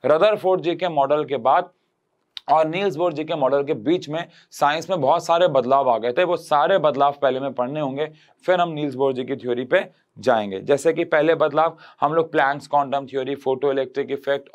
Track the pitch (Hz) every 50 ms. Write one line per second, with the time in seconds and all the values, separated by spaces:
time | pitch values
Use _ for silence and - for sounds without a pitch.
0 | - 127 147 160 180 214 214 175 156 185 185 180 147 165 170 160 180 180 160 147
1 | 139 135 147 151 151 151 143 131 113 127 139 175 175 - _ _ _ _ _ _
2 | _ _ _ _ _ _ _ - _ - 143 156 160 156 160 185 202 202 156 147
3 | 175 175 160 135 156 - 170 156 139 127 139 143 143 139 156 123 104 135 170 180
4 | - 143 147 165 170 - _ - _ _ - - 151 143 147 160 - - 190 180
5 | 135 131 151 170 165 - 170 170 180 175 147 135 120 120 131 139 139 127 117 110
6 | 107 123 123 143 180 165 175 160 165 - 151 147 147 170 196 190 151 151 139 135
7 | 143 143 139 - - 135 127 131 135 139 123 - 123 123 143 151 151 135 131 139
8 | 156 151 156 _ _ _ _ _ _ - 180 180 175 175 160 147 147 147 127 123
9 | 135 139 135 123 131 123 139 135 - 123 120 120 131 123 - 185 202 - _ _
10 | _ _ _ - 101 131 123 113 107 101 95 95 98 101 143 139 - 165 160 156
11 | 170 165 - 156 147 160 165 156 156 156 135 156 160 165 156 - - - - _
12 | - 147 156 165 160 160 156 156 143 135 143 147 - - - 143 143 135 127 139
13 | 139 127 131 135 131 135 143 139 - 143 131 127 139 143 135 135 135 127 - 147
14 | 139 120 139 135 - 139 139 143 139 - -